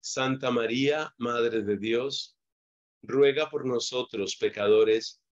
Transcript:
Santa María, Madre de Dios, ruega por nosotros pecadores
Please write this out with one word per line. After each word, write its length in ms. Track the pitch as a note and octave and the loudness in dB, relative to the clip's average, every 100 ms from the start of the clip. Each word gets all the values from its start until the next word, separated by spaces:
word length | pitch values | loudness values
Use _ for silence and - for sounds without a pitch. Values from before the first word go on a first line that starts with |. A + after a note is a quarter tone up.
Santa 500 | - - C3 C3+ C3+ | -8 -4 -2 -2 0
María, 640 | A#2+ A2+ A#2+ C#3 D3+ D#3 _ | 0 0 0 0 0 -4 _
Madre 440 | A#2 A#2+ A#2 A2+ | -4 0 0 0
de 140 | G2+ G2+ | -2 -4
Dios, 600 | G#2+ A2+ C3+ C#3 - _ _ _ _ _ _ _ | 0 -2 -2 -8 -10 _ _ _ _ _ _ _
ruega 480 | G#2+ B2+ C#3 C#3 D3+ | -4 4 4 4 -2
por 160 | D3 | -4
nosotros 720 | C3 A#2+ - B2+ B2 A2 F#2+ | -2 -2 -2 -6 -6 -4 -6
pecadores 880 | - G#2+ G#2+ G#2 G#2+ A2 A2 A2+ - _ | -2 -2 0 4 6 6 4 0 -16 _